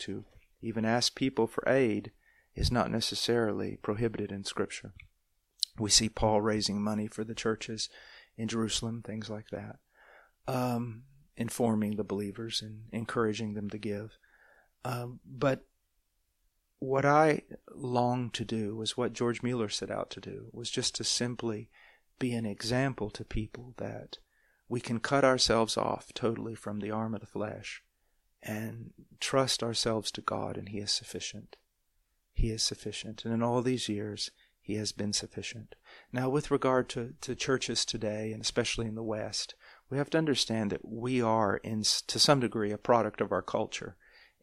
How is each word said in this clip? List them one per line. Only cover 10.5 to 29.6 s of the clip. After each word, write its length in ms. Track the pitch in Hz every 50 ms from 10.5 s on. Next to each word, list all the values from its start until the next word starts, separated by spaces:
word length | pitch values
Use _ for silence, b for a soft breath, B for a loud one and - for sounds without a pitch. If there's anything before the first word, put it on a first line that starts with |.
| 131 127 123 123 123 117 120 120 110 113 123 - - - - _ _
informing 600 | - 117 117 - - 123 113 110 107 107 104 107
the 80 | 104 104
believers 560 | 92 104 98 104 101 98 - 117 117 113 -
and 220 | 107 107 107 107 113 - -
encouraging 640 | 110 117 - - 123 117 107 107 107 113 107 104
them 160 | 107 101 101
to 80 | 104 107
give. 400 | 104 110 101 101 110 113 - - b b b b b b b b b b b _ -
Um, 360 | 123 123 123 120 120 123 - -
but 400 | - 135 123 143 139 131 135 - _ _ _ _ _ _ _ _ _ _ _ _ _ _ _ _ _ _ _ _ _ _ -
what 240 | 143 131 131 135 135
I 380 | 143 147 151 160 156 147 - - - - - _ - -
longed 600 | - - 127 123 123 120 123 123 127 123 117 -
to 100 | - 117
do 320 | 107 113 113 107 101 107
was 200 | 113 110 107 -
what 160 | - 123 110 117
George 300 | - 120 120 117 113 -
Mueller 260 | - 123 123 110 104
set 220 | - - 101 98
out 200 | 107 104 - -
to 100 | - 98
do, 260 | 95 98 98 104 110 117 -
was 180 | 113 120 -
just 240 | - 127 120 - -
to 80 | - 113
simply 680 | - - - 120 120 123 - - 113 107 107 117 - b b b b b b b b _ -
be 140 | - 127 120
an 140 | 117 113
example 640 | 107 101 - - 110 123 127 135 139 123 - 104 107
to 140 | - - 113
people 500 | - - 117 110 110 - 117 123 123 113 -
that 400 | 107 110 110 110 113 - - - _ _ _ _ _ _ _ _ _ -
we 120 | 117 120
can 200 | - - 120 113
cut 240 | - - 143 139 139
ourselves 520 | 131 131 127 - - 110 113 113 107 -
off 360 | 104 104 107 104 - - - -
totally 400 | - - 110 117 113 107 113 113
from 260 | 110 - 107 104 104
the 100 | 104 104
arm 240 | 107 110 113 110 113
of 60 | 101
the 60 | -
flesh 560 | - - 98 101 107 - 104 101 - - - _ _ _ _ _ _ _ _ _ _ _ _ -
and 480 | - 110 107 113 113 113 117 117 113 - - - - - -
trust 440 | - - - 135 131 127 - -